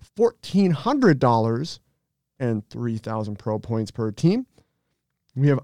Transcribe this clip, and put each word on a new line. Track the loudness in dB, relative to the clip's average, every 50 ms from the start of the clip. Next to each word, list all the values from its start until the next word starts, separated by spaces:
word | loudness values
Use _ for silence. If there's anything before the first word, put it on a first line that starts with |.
| -20 -10 _
fourteen | 0 0 0 0 _ -8 -2 2 2 4 2
hundred | 2 0 0 0 2 4 4 4 4 4
dollars | 4 2 4 2 2 0 -2 -2 -6 -8 -12 -16 _ _ _ _ _ _ _ _ _ _ _ -6
and | -4 -4 -4 -4 -6 _
three | -10 -8 -6 -6 -6 -6
thousand | -8 -6 -6 -6 -6 -8 -10 -8
pro | -6 -6 -6 -6
points | -4 -4 -4 -4 -4 -4
per | -6 -6 -6 -6
team. | -2 0 2 2 2 2 -2 -8 _ _ _ _ _ _ _ _ _ _ _ _ _ _ _ _ -2
We | 0 2 2
have | 2 2